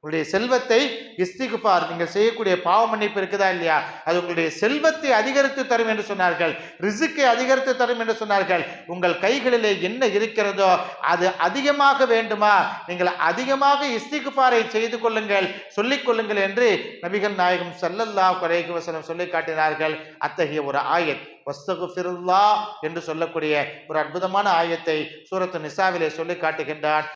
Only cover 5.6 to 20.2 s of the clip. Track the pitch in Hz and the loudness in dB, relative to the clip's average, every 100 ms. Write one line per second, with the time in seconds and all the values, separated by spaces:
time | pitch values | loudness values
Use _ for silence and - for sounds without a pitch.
5.6 | 262 233 226 214 208 196 185 165 165 147 | 0 0 0 -2 -4 0 0 2 -2 -2
6.6 | - - 196 208 311 302 269 233 254 262 | -12 -6 -4 -2 -2 2 2 4 2 2
7.6 | 262 254 240 240 226 220 214 202 185 180 | 2 0 0 0 -2 -2 0 0 2 0
8.6 | - - - 175 175 170 190 269 247 240 | -2 -10 -12 -2 0 2 0 0 2 2
9.6 | 214 196 180 240 254 196 220 220 202 190 | 2 0 -2 0 0 2 -2 0 -2 2
10.6 | 196 180 - - 147 170 180 180 170 226 | 4 4 0 -4 0 2 2 2 -2 0
11.6 | 277 294 277 269 254 226 220 208 208 202 | 0 4 4 4 4 2 2 2 4 4
12.6 | 156 - - 175 180 - 160 180 254 269 | 2 -4 -10 0 0 2 0 0 -2 2
13.6 | 277 277 285 226 - 294 262 269 254 240 | 4 2 0 -4 -4 -6 -4 2 4 4
14.6 | 226 220 226 233 226 220 214 202 185 - | 2 -2 -2 -2 -2 -2 0 0 0 -6
15.6 | - - 226 269 - 226 214 208 196 196 | -10 -4 0 0 0 0 0 0 0 2
16.6 | 240 185 - - 170 202 208 196 180 180 | 2 2 -2 -10 -4 -2 -2 2 2 2
17.6 | 175 160 170 185 226 202 185 180 175 170 | -2 -4 -4 -2 -4 2 2 2 0 0
18.6 | 170 170 160 160 156 165 180 170 160 156 | 0 -6 -6 -10 -8 -6 -4 -4 -2 0
19.6 | 156 151 156 156 - - | 0 2 -2 -2 -10 -8